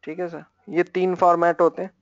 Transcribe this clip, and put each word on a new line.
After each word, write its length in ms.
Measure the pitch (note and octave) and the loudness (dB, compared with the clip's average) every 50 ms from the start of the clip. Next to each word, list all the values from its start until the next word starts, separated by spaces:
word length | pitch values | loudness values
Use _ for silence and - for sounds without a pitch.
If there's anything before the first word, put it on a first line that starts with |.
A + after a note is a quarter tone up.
| _ | _
ठीक 140 | - D#3 F3 | -14 -10 -10
है 100 | F3+ F3 | -10 -10
sir। 160 | E3+ D3+ - _ _ _ _ - | -10 -14 -18 _ _ _ _ -6
ये 140 | E3+ E3 E3+ | -4 -4 -4
तीन 300 | _ _ F#3 F#3 F#3 F3+ | _ _ -4 -2 -2 0
format 440 | F3 F#3+ F3 E3+ E3+ E3+ E3+ E3 - | 2 4 4 4 4 2 0 2 4
होते 220 | F3 D#3+ - - | 2 2 2 -2
हैं। 80 | F3+ G3 _ _ | -12 -12 _ _